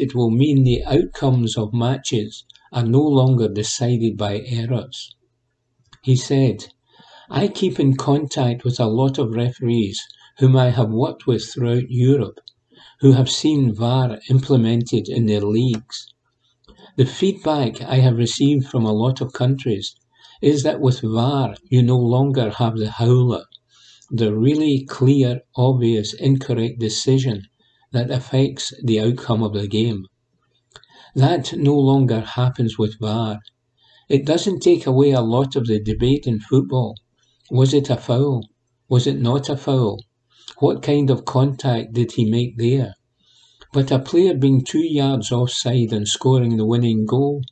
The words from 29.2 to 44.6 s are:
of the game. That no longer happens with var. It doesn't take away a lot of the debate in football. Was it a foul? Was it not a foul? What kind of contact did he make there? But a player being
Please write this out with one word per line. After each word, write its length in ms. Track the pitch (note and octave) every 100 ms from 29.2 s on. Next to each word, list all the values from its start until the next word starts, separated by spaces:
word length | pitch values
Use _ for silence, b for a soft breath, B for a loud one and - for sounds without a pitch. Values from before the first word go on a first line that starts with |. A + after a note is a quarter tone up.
| - A2
of 100 | G#2+
the 140 | G#2 G2+
game. 380 | G#2+ A2+ G#2 F#2 _ _ _ _ _ _ B B B B
That 400 | C#3 C#3 E3+ B2+
no 200 | E3 C#3+
longer 460 | D3 C3+ C#3 B2 A2
happens 580 | G#2 - B2+ B2+ A2+ -
with 200 | G#2+ A2
var. 380 | G#2+ A2 A2 G#2 - _ _ _ b b -
It 180 | C#3 C#3
doesn't 340 | E3+ G3+ F3+
take 260 | F3 E3+ C#3
away 260 | C3 C#3+
a 80 | C3
lot 340 | A2+ A#2+ C3+ C#3
of 100 | A#2
the 160 | G#2+
debate 440 | G#2 A2 B2 C#3+ C3
in 140 | G#2+
football. 540 | - C3 - B2+ G#2+ - _ _ _ _ -
Was 240 | B2+ C3+
it 160 | C#3+ C#3
a 60 | -
foul? 520 | - A#2+ C#3+ B2+ G#2+ _ _ _ -
Was 180 | B2+ C#3
it 120 | C#3
not 300 | A#2+ C#3 C3+
a 80 | C#3
foul? 480 | - C3 A2 G#2+ - _ _ B B -
What 240 | C#3 -
kind 280 | - D3 C#3
of 140 | B2
contact 680 | - B2+ C#3 C3+ C3+ A#2 -
did 180 | A#2 A#2
he 180 | - A2
make 260 | A#2 A#2+ A2
there? 360 | A#2+ C3+ G#2+ - _ _ b b b b b
But 180 | C#3 C3+
a 80 | C3
player 360 | C3+ F3 F#3+
being 300 | C#3+ C3+ C3+